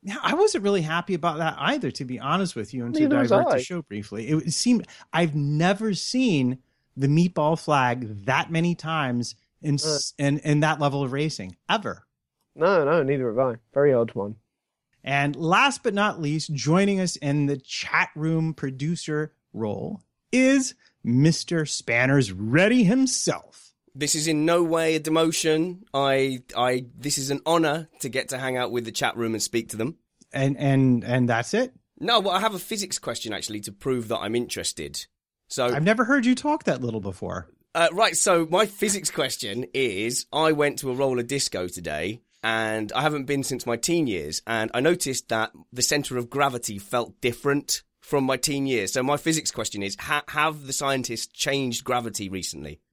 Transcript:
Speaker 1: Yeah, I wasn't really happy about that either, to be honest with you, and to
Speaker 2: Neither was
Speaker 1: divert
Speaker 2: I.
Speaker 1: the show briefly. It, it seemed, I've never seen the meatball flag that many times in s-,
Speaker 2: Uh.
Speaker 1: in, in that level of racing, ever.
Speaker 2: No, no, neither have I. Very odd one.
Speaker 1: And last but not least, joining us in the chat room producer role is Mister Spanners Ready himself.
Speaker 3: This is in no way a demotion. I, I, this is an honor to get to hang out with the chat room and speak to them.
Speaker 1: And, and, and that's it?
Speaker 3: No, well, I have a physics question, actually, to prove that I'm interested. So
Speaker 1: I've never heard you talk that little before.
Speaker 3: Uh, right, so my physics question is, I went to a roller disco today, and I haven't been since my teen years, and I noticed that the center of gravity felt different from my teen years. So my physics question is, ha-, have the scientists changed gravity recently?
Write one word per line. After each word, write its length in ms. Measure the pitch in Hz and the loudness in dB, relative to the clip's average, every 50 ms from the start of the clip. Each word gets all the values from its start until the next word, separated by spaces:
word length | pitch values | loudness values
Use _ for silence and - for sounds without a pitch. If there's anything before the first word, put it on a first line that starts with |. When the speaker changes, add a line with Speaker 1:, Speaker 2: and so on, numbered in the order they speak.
| _ | _
Speaker 1:
Yeah, 160 | 190 202 302 - | -10 -10 -4 -2
I 120 | 165 226 | -2 2
wasn't 280 | 320 403 427 - 330 196 | 4 4 4 2 2 0
really 200 | 202 202 196 160 | 0 0 0 0
happy 320 | 151 160 170 175 - 190 | 0 -2 -4 -2 -2 -4
about 240 | 170 147 170 151 151 | -2 0 -2 -2 0
that 180 | 165 160 151 - | -2 -4 -4 -2
either, 320 | 135 156 - 302 - 139 113 | -2 -2 -2 0 -2 -6 -6
to 120 | - 143 | -6 -8
be 160 | 123 127 123 | -8 -8 -8
honest 340 | 123 139 156 185 196 175 - | -4 -2 0 0 0 -2 -4
with 180 | - 107 104 - | -6 -10 -8 -8
you, 120 | 131 240 | -8 -6
and 100 | 240 302 | -4 0
to 60 | 311 | 2
Speaker 2:
Neither 180 | 302 285 294 285 | 2 2 4 2
was 120 | 254 233 | 4 4
Speaker 1:
divert 160 | 208 - 339 320 | 4 4 4 4
Speaker 2:
I. 80 | 233 | 2
Speaker 1:
the 80 | 131 - | 0 0
show 180 | - 185 175 151 | -4 -8 -8 -8
briefly. 460 | _ 101 104 101 - - 104 117 113 | _ -10 -10 -8 -8 -8 -8 -2 0
It, 80 | 156 | 0
it 160 | 156 - 175 151 | 0 0 -2 -4
seemed, 340 | - - 240 247 220 175 - - - - _ - | -2 2 2 2 2 2 -4 -16 -20 -20 _ 0
I've 220 | 160 175 165 143 | 0 2 2 0
never 600 | 151 143 143 147 151 165 180 202 196 220 220 196 | -2 -2 0 2 2 4 2 2 2 0 -2 -2
seen 640 | - - - - 254 262 247 180 143 131 123 127 131 _ _ _ _ _ _ _ | -2 -4 -4 -2 0 2 2 4 4 2 2 0 -2 _ _ _ _ _ _ _
the 120 | 131 135 139 | -2 0 2
meatball 500 | 147 160 175 180 175 - 151 151 165 160 | 4 4 4 4 2 2 2 2 2 0
flag 680 | - - 151 139 127 123 120 127 123 107 107 101 98 | 0 2 2 4 4 2 2 0 -4 -8 -8 -8 -2
that 260 | 117 131 147 170 - 165 | 0 0 0 0 0 0
many 240 | 165 170 175 175 | 0 2 2 0
times 580 | - - 160 160 156 147 127 123 120 120 - - _ _ _ _ _ | -2 -4 -4 -2 -2 -2 0 0 -2 -2 -4 -8 _ _ _ _ _
in 140 | - 151 143 | -2 -2 -2
s-, 400 | 143 143 160 151 143 - - - - | 0 0 -2 -2 -2 -4 -6 -6 -2
Speaker 2:
Uh. 40 | 143 | 0
Speaker 1:
in, 160 | 143 143 151 | 0 0 0
in 200 | - 151 147 151 | 0 2 2 4
that 180 | 151 151 151 147 | 4 2 2 2
level 240 | 151 143 135 143 143 | 0 0 0 0 -2
of 80 | 127 | -2
racing, 460 | 127 139 151 160 147 - 98 92 92 _ _ - | -2 -2 -2 -4 -4 -6 -10 -12 -12 _ _ -2
ever. 380 | 185 226 196 123 90 - _ _ _ _ _ _ _ _ _ _ _ | -2 -2 0 -4 -8 -8 _ _ _ _ _ _ _ _ _ _ _
Speaker 2:
No, 300 | - 151 180 202 175 147 | 0 2 4 4 4 4
no, 180 | 139 160 175 143 | 4 4 2 4
neither 260 | 131 143 139 131 120 | 2 0 0 0 -2
have 100 | 107 117 | 0 2
I. 160 | 135 131 117 113 _ _ _ | 0 0 0 -6 _ _ _
Very 180 | 139 143 147 131 | 4 4 6 6
odd 220 | 120 117 113 - | 4 2 2 -2
one. 220 | - 98 104 110 - _ _ _ _ _ _ _ _ _ _ _ _ _ | -6 -6 -6 -8 -12 _ _ _ _ _ _ _ _ _ _ _ _ _
Speaker 1:
And 320 | 131 139 139 143 143 147 | -2 0 0 0 0 -2
last 480 | - 165 160 180 208 254 285 254 - _ | -2 0 2 4 4 4 2 2 0 _
but 120 | 233 196 | -2 0
not 260 | 202 202 214 - 175 | 2 0 0 0 -2
least, 340 | 160 143 151 156 - - 151 | -2 -2 -2 -2 -2 -4 -6
joining 460 | 139 113 143 160 185 202 202 196 190 | -4 0 4 4 4 4 4 2 2
us 160 | 185 170 - | 0 -2 -4
in 300 | - - 143 143 147 143 | -4 -2 0 0 2 2
the 100 | 139 143 | 0 0
chat 540 | 135 _ - - - - - - 160 185 - _ | -4 _ -10 -10 -8 -6 0 0 0 0 0 _
room 400 | 151 151 160 165 160 160 160 151 | -4 -2 0 0 0 0 -2 -4
producer 800 | - - 139 131 131 139 156 175 165 - - 151 151 156 151 _ _ _ _ _ | -4 -6 -8 -6 -4 -2 -2 -2 -4 -4 -4 -4 -4 -4 -6 _ _ _ _ _
role 500 | - 113 107 101 98 - - 208 196 _ _ _ _ _ _ | -6 -4 -4 -4 -4 -6 -8 -8 -10 _ _ _ _ _ _
is 440 | - 247 262 262 269 277 262 - - _ _ _ _ _ _ | 2 4 6 6 6 4 2 0 -6 _ _ _ _ _ _
Mister 640 | 113 120 127 143 160 160 - - - 175 165 156 | 2 4 6 6 6 4 2 -2 -4 -2 -2 -2
Spanners 640 | 143 - - - - 117 117 123 131 139 143 131 98 | -2 -6 -8 -4 -2 2 2 4 6 6 4 4 2
Ready 540 | 95 92 101 110 120 156 185 214 240 254 233 | -2 -6 -4 2 4 6 6 6 6 6 6
himself. 880 | 175 226 262 269 254 - - - - - - - - _ - - - _ _ _ _ _ | 6 6 4 4 2 0 -2 -2 -2 -4 -4 -8 -16 _ -20 -20 -20 _ _ _ _ _
Speaker 3:
This 200 | 135 147 143 - | -6 -4 -2 -2
is 120 | 160 151 | -2 0
in 180 | 165 156 151 151 | 0 2 2 4
no 180 | 160 170 175 175 | 4 4 4 4
way 340 | 165 165 165 165 160 160 | 2 2 2 2 2 2
a 40 | 156 | 0
demotion. 840 | 151 160 156 160 165 160 160 - - 160 156 156 165 185 180 180 202 _ - | 0 2 2 4 4 2 2 0 2 2 2 2 2 -2 -4 -10 -14 _ -2
I, 480 | 139 139 139 135 135 135 135 131 127 - _ - | 0 2 4 4 2 2 0 -2 -6 -10 _ -2
I, 300 | - 120 127 127 127 127 120 - - | 0 0 2 2 0 -4 -8 -16 -8
this 180 | 120 147 139 | -6 -4 -4
is 140 | - 135 135 | -2 -2 -4
an 100 | 143 143 - | -4 -4 0
honor 420 | 156 165 170 160 151 143 165 160 - _ - | 2 4 4 4 2 2 -2 -6 -12 _ -10
to 100 | - 139 | -10 -4
get 180 | 117 135 - - | -4 -4 -4 -4
to 80 | 135 | -6
hang 180 | 127 131 131 127 | -6 -4 -2 -2
out 160 | 127 123 110 | -2 -2 0
with 140 | 113 120 117 | -2 -2 -4
the 80 | 107 98 | -4 -4
chat 240 | - 135 120 - | -2 -2 -2 0
room 160 | 117 117 113 110 | 0 -2 -2 -2
and 100 | 107 - | -2 -4
speak 280 | - - 117 113 - | -2 -2 -2 -2 -2
to 80 | - 107 | -6 -4
them. 180 | 110 131 170 _ _ _ _ _ _ _ - | -4 -4 -4 _ _ _ _ _ _ _ -4
Speaker 1:
And, 240 | 135 135 139 139 - | 0 0 0 0 2
and, 440 | 151 139 135 135 135 131 127 120 - | 2 2 4 6 6 6 4 4 2
and 240 | 120 123 127 123 120 | 0 2 2 2 2
that's 260 | 117 113 120 - - | 2 0 0 0 0
it? 180 | 208 262 254 _ _ _ _ _ - | 0 0 0 _ _ _ _ _ -8
Speaker 3:
No, 220 | - 190 233 226 | -2 2 2 2
well, 140 | 190 202 180 | 2 2 0
I 60 | 190 | 0
have 140 | 202 220 208 | 0 0 -4
a 40 | 180 | -4
physics 400 | - - 220 208 202 175 - - | -8 -8 -6 -6 -6 -6 -8 -8
question, 340 | - - 117 - - 113 107 | -6 -6 -8 -6 -6 -8 -8
actually, 280 | 87 76 - 110 107 | -8 -8 -8 -8 -8
to 120 | 101 - 101 | -10 -12 -14
prove 360 | _ - 135 131 123 117 107 | _ -4 -2 -2 -2 -2 -4
that 100 | 113 - | -6 -4
I'm 160 | - 104 110 | -4 -2 -2
interested. 720 | 120 120 117 - - 85 - - - 78 71 69 - - _ _ _ _ _ _ _ _ _ | -2 -2 -2 -6 -6 -6 -6 -6 -8 -10 -10 -10 -12 -14 _ _ _ _ _ _ _ _ _
So 160 | - - 127 | -4 -2 0
Speaker 1:
I've 180 | 120 123 139 156 | 0 0 2 2
never 220 | 196 220 220 254 | 2 2 2 2
heard 220 | 214 269 285 233 | 2 2 2 4
you 80 | 240 254 | 4 2
talk 300 | 247 - 294 302 311 - | 2 2 -2 -2 0 0
that 180 | - 156 123 127 | -2 -2 -2 -2
little 180 | 120 110 110 | -4 -4 -4
before. 480 | 98 101 92 - - 90 90 90 87 - _ _ _ _ _ | -6 -6 -8 -8 -8 -8 -6 -8 -10 -12 _ _ _ _ _
Speaker 3:
Uh, 140 | - 170 165 | 2 2 2
right, 240 | 165 185 226 202 165 | 4 2 2 2 2
so 320 | - - 208 185 170 165 160 | 2 2 4 4 4 2 2
my 160 | 160 185 220 | 2 2 2
physics 440 | 208 - - - 208 196 202 156 - | 0 0 -4 -2 -2 -2 -2 -4 -4
question 540 | - - 147 127 - - - 104 98 117 127 - _ | -2 -2 -2 -2 -4 -6 -8 -6 -6 -6 -8 -4 _
is, 540 | 131 135 120 98 92 107 117 123 131 - _ | 0 0 0 0 -2 -2 -2 -4 -4 -6 _
I 220 | - 143 160 160 160 | -2 2 4 4 4
went 280 | 147 147 147 139 147 | 4 2 0 0 -2
to 100 | - 135 | -6 -6
a 40 | 123 | -2
roller 280 | 127 139 135 127 123 120 | 0 0 0 0 -2 -2
disco 440 | 120 135 139 135 - - 98 90 | -2 -2 -2 -2 -2 -2 -4 -6
today, 540 | 90 - - 87 80 76 76 80 95 110 120 _ _ _ _ - | -6 -8 -8 -8 -6 -6 -4 -4 -4 -6 -8 _ _ _ _ -4
and 500 | 113 113 113 113 110 110 110 110 104 - | -2 -2 0 -2 -2 -2 -4 -4 -4 -4
I 80 | 120 | -2
haven't 240 | 139 156 151 147 135 | 0 0 -2 -2 -4
been 200 | 123 143 139 131 | -2 -2 -2 -2
since 200 | - 131 123 - | -4 -6 -6 -4
my 140 | 120 117 117 | -4 -4 -2
teen 280 | - - 170 175 160 | 0 0 2 2 2
years, 360 | 127 101 85 73 73 80 - _ | 0 -2 -4 -4 -6 -8 -8 _
and 240 | - 117 110 110 113 - | -4 -2 -2 -2 -2 -2
I 60 | 120 | 2
noticed 500 | 131 160 175 180 - 143 131 - - _ | 2 2 2 2 -2 -4 -4 -6 -4 _
that 220 | 117 110 110 - _ - 85 _ - | -2 -2 -2 -4 _ -16 -20 _ -6
the 80 | 123 | -4
center 380 | 123 - 151 147 143 - 135 123 | -2 0 0 -2 -2 -2 -4 -6
of 100 | 123 120 | -6 -4
gravity 500 | - 139 143 139 127 120 - - 107 98 | -2 0 0 0 0 -2 -6 -8 -8 -8
felt 400 | 101 - - 123 117 - - _ - | -10 -4 -2 -2 -2 -2 -8 _ -2
different 580 | 123 117 - - 143 139 143 139 - - - - _ _ _ | -2 -2 0 0 0 0 0 0 -2 -6 -6 -6 _ _ _
from 260 | _ - - 143 135 | _ -2 0 0 2
my 120 | 131 135 | 0 -2
teen 300 | 131 - - 143 139 135 | -2 -2 -2 -2 -2 0
years. 260 | 135 131 113 98 92 - | 0 0 0 0 0 -2
So 100 | 127 127 | -2 0
my 140 | 135 147 | 0 0
physics 340 | 143 - 165 160 156 - - | 0 0 0 -2 0 -2 -4
question 320 | - - 110 - - 104 101 | -6 -4 -6 -6 -6 -6 -6
is, 140 | 98 101 - | -6 -8 -8
ha-, 240 | - - 156 147 - - | -6 -4 -4 -4 -4 -4
have 380 | - 151 151 160 156 151 139 | -2 0 0 0 -2 -6 -10
the 80 | 135 135 | -8 -6
scientists 540 | - 147 139 135 131 123 - 120 113 - - | -4 -2 0 -2 -2 -2 -4 -6 -8 -8 -12
changed 540 | _ - - 151 143 139 135 127 120 117 - | _ -6 -4 -2 -2 -2 -2 -2 -4 -6 -4
gravity 460 | - 127 123 117 117 101 - 104 95 | -2 -2 -2 -2 -4 -8 -6 -8 -6
recently? 540 | 92 95 87 - - 73 71 76 76 - _ _ | -6 -6 -8 -8 -10 -10 -12 -14 -14 -16 _ _